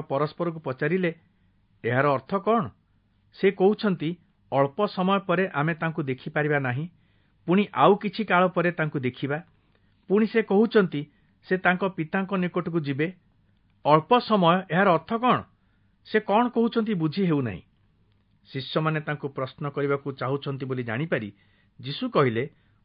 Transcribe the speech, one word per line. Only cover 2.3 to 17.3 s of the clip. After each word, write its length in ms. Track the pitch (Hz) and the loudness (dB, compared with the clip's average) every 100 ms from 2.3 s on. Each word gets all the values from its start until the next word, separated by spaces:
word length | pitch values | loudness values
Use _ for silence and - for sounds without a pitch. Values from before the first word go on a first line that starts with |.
| 190 | -4
କଣ? 340 | 202 226 123 - _ _ _ _ _ | 0 0 -2 -10 _ _ _ _ _
ସେ 180 | - 196 | -2 0
କହୁଛନ୍ତି, 640 | 190 190 208 208 170 156 180 _ _ - | 4 2 2 0 -2 -4 -6 _ _ -2
'ଅଳ୍ପ 340 | 135 139 139 202 | 0 2 0 -2
ସମୟ 340 | - 185 196 | 0 0 0
ପରେ 280 | 190 175 185 | 0 0 0
ଆମେ 260 | 165 156 | -2 -2
ତାଙ୍କୁ 300 | 160 165 160 | -2 -4 -4
ଦେଖିପାରିବା 560 | 135 131 156 151 147 143 | -4 -6 -4 -2 0 0
ନାହିଁ, 300 | 131 123 170 _ _ _ _ _ - | -2 -4 -6 _ _ _ _ _ 2
ପୁଣି 200 | 185 202 | 2 2
ଆଉ 220 | 123 156 202 | 4 4 4
କିଛି 280 | 208 - | 0 -4
କାଳ 240 | 208 180 185 | 0 2 2
ପରେ 240 | 175 175 | 2 -2
ତାଙ୍କୁ 280 | 170 156 151 | -2 -4 -2
ଦେଖିବା।' 440 | 127 - 135 151 - _ _ _ _ _ - | -4 -4 -4 -6 -10 _ _ _ _ _ 0
ପୁଣି 160 | 202 220 | 2 2
ସେ 160 | 226 | 0
କହୁଛନ୍ତି, 600 | 214 196 226 220 180 147 143 _ _ _ - | 2 4 4 4 2 0 -8 _ _ _ -4
'ସେ 100 | 185 | 0
ତାଙ୍କ 260 | 185 180 196 | 2 0 -2
ପିତାଙ୍କ 460 | 185 160 196 185 | -4 -4 -4 -2
ନିକଟକୁ 460 | 196 180 180 170 170 | -2 -2 -4 -4 -4
ଯିବେ।' 340 | 143 135 165 - _ _ _ _ _ _ 139 | -2 -2 -4 -6 _ _ _ _ _ _ 2
ଅଳ୍ପ 340 | 156 156 247 | 2 4 2
ସମୟ, 440 | - 208 170 185 190 | 4 2 4 2 0
ଏହାର 160 | 165 202 | 2 4
ଅର୍ଥ 260 | 160 - | 2 0
କଣ? 300 | 226 247 139 - _ _ _ _ _ - | -2 0 0 -2 _ _ _ _ _ -4
ସେ 120 | 214 | -2
କଣ 300 | 214 208 240 | 2 2 2
କହୁଛନ୍ତି 440 | 240 226 233 220 | 2 0 0 -2
ବୁଝି 300 | 190 156 190 | 0 -2 0
ହେଉନାହିଁ।" 360 | 185 | 0